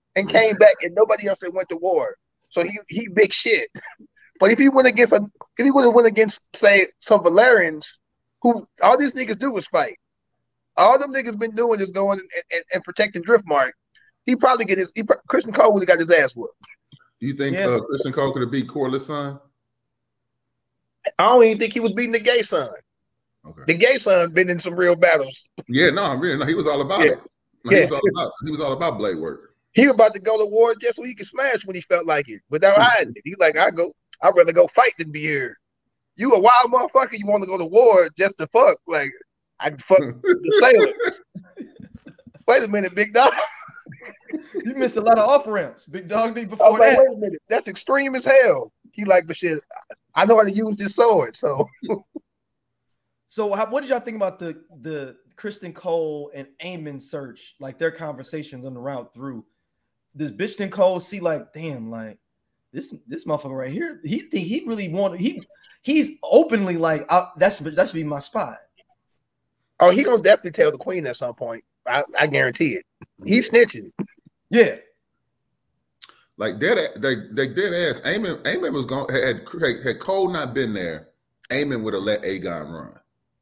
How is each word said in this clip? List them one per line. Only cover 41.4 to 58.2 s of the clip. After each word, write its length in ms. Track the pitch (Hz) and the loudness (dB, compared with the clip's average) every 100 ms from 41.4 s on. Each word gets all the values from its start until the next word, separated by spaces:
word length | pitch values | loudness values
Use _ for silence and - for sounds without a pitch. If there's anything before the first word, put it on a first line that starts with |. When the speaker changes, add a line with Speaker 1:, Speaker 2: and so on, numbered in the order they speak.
| - - - - - - - - _ - - | -20 -20 -20 -20 -20 -20 -20 -20 _ -6 2
Speaker 1:
Wait 160 | 262 | 2
a 60 | 226 | 2
minute, 260 | 202 185 | -4 -4
big 200 | 180 214 | -2 0
dog. 180 | 220 262 - 622 - - - - - - - - 311 - 392 | 4 4 2 -6 -10 -20 -20 -20 -20 -20 -20 -14 -14 -12 -12
Speaker 3:
You 100 | 226 | -8
missed 220 | 269 254 226 | -4 -4 0
a 40 | |
lot 180 | 214 226 | 2 4
of 100 | 214 | 4
off-ramps, 580 | 285 247 208 143 - - | 2 0 -6 -6 -12 -16
big 220 | 175 170 | -16 -6
dog, 260 | 208 226 | -4 -4
D, 80 | 226 | -6
Speaker 1:
Oh, 40 | 220 | -8
Speaker 3:
before 320 | 208 214 220 | 4 4 8
Speaker 1:
no, 60 | |
Speaker 3:
that. 140 | 226 262 | 6 6
Speaker 1:
wait 180 | 269 214 | 4 2
a 0 | |
minute. 260 | 208 165 - | -8 -8 -4
That's 180 | 240 208 | -4 -4
extreme 480 | 185 - 269 277 | -10 -2 -2 -2
as 100 | 262 | -2
hell. 480 | 247 269 240 143 113 _ _ | 4 4 6 2 -4 _ _
He 120 | - | -4
like, 220 | 208 185 165 | 2 2 2
"But 100 | 160 | -6
shit, 260 | 175 156 - - - - _ | -6 -6 -10 -20 -20 -20 _
I 100 | - | 0
know 120 | 202 220 | 4 4
how 80 | |
to 60 | 208 | 4
use 240 | 202 220 202 | 0 -4 -6
this 180 | 202 | -4
sword," 420 | 220 233 196 120 - | 0 2 2 0 -4
so. 320 | - 139 - _ | -4 -4 -6 _
<laughs> 220 | 240 208 _ - _ _ _ _ _ _ _ _ _ _ _ | -10 -10 _ -20 _ _ _ _ _ _ _ _ _ _ _
Speaker 3:
So 260 | - 208 | -6 -4
how, 160 | 196 214 | -4 -4
what 120 | 262 | -4
did 100 | 269 | -4
y'all 80 | 247 | -6
think 160 | 247 | -6
about 240 | 220 190 185 | -6 -6 -6
the, 240 | 170 156 _ 156 | -12 -14 _ -18
the 340 | 151 151 131 120 _ | -12 -12 -12 -18 _
Kristen 380 | _ 214 202 180 | _ -14 -14 -18
Cole 580 | 160 180 165 156 151 143 | -12 -6 -4 -4 -8 -12
and 140 | 143 139 - | -16 -20 -16
Eamon 380 | 170 180 151 139 | -16 -14 -14 -16
search, 540 | - 156 131 117 - _ | -14 -14 -16 -20 -20 _
like, 220 | 135 131 | -18 -6
their 100 | 160 | -6
conversations 720 | 160 156 135 | -6 -12 -14